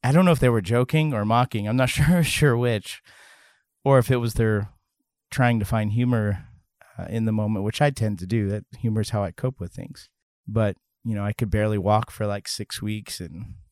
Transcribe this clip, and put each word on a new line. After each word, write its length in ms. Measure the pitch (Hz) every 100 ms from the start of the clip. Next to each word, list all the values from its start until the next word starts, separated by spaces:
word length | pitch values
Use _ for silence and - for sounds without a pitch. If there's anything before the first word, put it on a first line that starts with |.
I 80 | 127
don't 140 | 151 185
know 60 |
if 80 | 151
they 100 | 131
were 120 | 113
joking 520 | 95 120 123 156 156
or 120 | 120 104
mocking. 420 | 117 123 113 104
I'm 80 | 123
not 140 | 127
<laughs> 80 | -
sure, 260 | 143 175
sure 340 | 156 - 151 120
which, 440 | 123 107 - - _ - - - _ _ _ _
or 140 | 139 135
if 120 | 120
it 60 | 127
was 180 | 117 107
their 340 | 113 107 101 _ _ _ _ _ _
trying 280 | - 123 117
to 60 | -
find 260 | 110 107
humor, 540 | 110 123 120 104 101 - - _ _ _ -
uh, 80 | -
in 160 | 113 110
the 60 |
moment, 340 | 107 107 107 101
which 160 | -
I 80 | 147
tend 300 | 135 110 98
to 80 | 90
do. 200 | 113 101
That 160 | 104 - -
humor 220 | 120 107
is 80 | 104
how 140 | 107
I 80 | 95
cope 280 | - 127 131
with 140 | 87
things. 360 | - - - - _ _ _ -
But, 300 | 110 107 95 _ _
you 100 | 113
know, 120 | 107 101
I 80 |
could 160 | - 110
barely 260 | 104 107 107
walk 320 | 92 107 113
for, 140 | - 104
like, 220 | 101 -
six 340 | - 107 -
weeks. 380 | 104 107 - -
And, 360 | 85 82 - - -